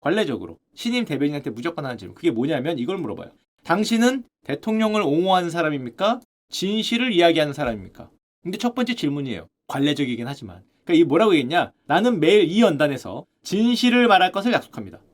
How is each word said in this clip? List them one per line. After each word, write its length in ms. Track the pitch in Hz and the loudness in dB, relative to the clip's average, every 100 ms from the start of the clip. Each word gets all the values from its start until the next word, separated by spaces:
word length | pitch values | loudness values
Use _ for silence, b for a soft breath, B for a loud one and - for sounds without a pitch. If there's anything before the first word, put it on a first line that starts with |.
관례적으로 580 | - 196 185 113 90 82 _ | 0 0 0 -4 -8 -16 _
신임 300 | _ 233 247 | _ -4 -2
대변인한테 460 | 233 143 143 147 143 | -2 -2 -2 -2 -8
무조건 340 | 113 151 165 | -6 -8 -6
하는 140 | 139 120 | -8 -10
질문. 160 | 95 | -12
그게 160 | 98 170 | -2 -2
뭐냐면 480 | 117 131 151 135 170 | 0 -2 -2 -2 -4
이걸 180 | 123 196 | -4 -4
물어봐요. 320 | 143 98 - _ _ _ | -6 -10 -14 _ _ _
"당신은 600 | - 175 208 226 240 262 - _ | -2 0 2 2 2 0 -8 _
대통령을 580 | - 143 - 220 220 214 | -8 -8 -4 -2 0 0
옹호하는 480 | 175 147 185 185 175 | 0 0 2 2 0
사람입니까? 680 | 165 156 147 127 - 196 240 _ _ _ | -2 -2 -2 -8 -2 0 0 _ _ _
진실을 600 | - 185 214 208 233 254 | -6 -2 -2 -2 -2 0
이야기하는 400 | 185 170 160 151 | 4 4 4 -2
사람입니까?" 580 | 143 135 110 92 - 87 _ _ _ | -2 -6 -6 -10 -18 -20 _ _ _
근데 160 | 170 202 | -10 -4
첫 160 | 240 | -4
번째 200 | 240 247 | -2 -4
질문이에요. 520 | 240 147 143 139 98 - _ _ | -2 -4 -4 -6 -8 -12 _ _
관례적이긴 580 | 135 139 147 135 117 120 | -2 0 0 -2 -4 -6
하지만. 360 | 139 107 90 _ _ | -10 -14 -18 _ _
그러니까 160 | - 165 | 0 4
이 40 | 160 | 6
뭐라고 240 | 151 220 | 4 4
얘기했냐? 380 | 165 123 170 120 _ _ | 4 2 0 -2 _ _
"나는 320 | 156 226 220 | 2 2 2
매일 240 | 156 208 170 | 4 6 4
이 100 | 190 | 4
연단에서 640 | 226 147 147 131 95 104 - _ | 4 4 0 -2 -8 -14 -14 _
진실을 680 | - 190 233 240 247 240 240 | -6 0 2 2 2 4 6
말할 240 | 190 185 | 6 4
것을 200 | 196 208 | 0 0
약속합니다. 460 | 202 - - 101 - _ | -2 -4 -14 -14 -16 _